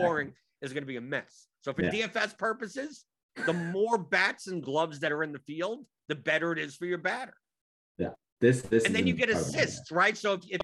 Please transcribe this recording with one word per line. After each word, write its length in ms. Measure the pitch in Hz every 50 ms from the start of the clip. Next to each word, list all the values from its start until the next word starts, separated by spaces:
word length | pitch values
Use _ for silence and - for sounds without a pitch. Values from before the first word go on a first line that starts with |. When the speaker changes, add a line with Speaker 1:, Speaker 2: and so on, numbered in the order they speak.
| 180
Speaker 1:
scoring 300 | 175 165 151 143 139 - _ _ _ _ _
is 120 | - 135 127
gonna 120 | 147 143 135
be 100 | 131 120
a 40 |
mess. 460 | 117 131 143 127 - - - - - _ _ _
So 120 | _ 139 135
for 100 | - 185
Speaker 2:
Yeah. 80 | 175
Speaker 1:
D 120 | - 214 226
F 120 | 208 -
S 180 | 226 214 208 -
purposes, 720 | - - 226 220 226 226 202 - 269 277 311 294 - _ _ _ _ _ _ _ - -
the 80 | - 165
more 440 | 175 170 170 180 196 208 226 233 214
bats 480 | 175 139 196 180 185 208 247 - - 190
and 160 | 185 175 135
gloves 360 | 135 135 151 165 165 151 143
that 100 | 156 156
are 100 | 147 151 160
in 80 | 156
the 80 | 147 135
field, 460 | - - 147 160 170 202 226 285 269 _ _ _ _ -
the 60 | 156
better 360 | 147 113 156 151 160 165 170
it 60 | 165 160
is 160 | 156 147 139
for 100 | - 175 180
your 100 | 180 170
batter. 380 | 151 185 214 247 262 214 - _ _ _ _ _ _ _ _ _ _ _ _ -
Speaker 2:
Yeah. 160 | 87 - - _ _ _ _ _
This, 220 | 117 117 131 131
this 240 | - - 113 113 113
Speaker 1:
And 80 | 190 196
Speaker 2:
is 40 | -
Speaker 1:
then 80 | 95 185
you 60 | 170
Speaker 2:
an 40 | 160
Speaker 1:
get 100 | 247 226
Speaker 2:
incredible 260 | 220 - - 131 - 311
Speaker 1:
assists, 320 | 285 165 156 - - -
right? 240 | 156 170 185 208 220 -
So 160 | - 208 196
if, 80 | 185 180 196
if 120 | 190 180